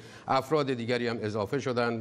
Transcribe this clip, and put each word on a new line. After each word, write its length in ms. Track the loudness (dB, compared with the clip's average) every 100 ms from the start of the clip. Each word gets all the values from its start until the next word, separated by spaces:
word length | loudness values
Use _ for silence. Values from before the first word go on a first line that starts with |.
| -6 -10 0
افراد 440 | 0 2 2 2
دیگری 360 | 0 0 0 0
هم 100 | 0
اضافه 360 | -2 -2 0 0
شدن، 380 | 0 2 2 2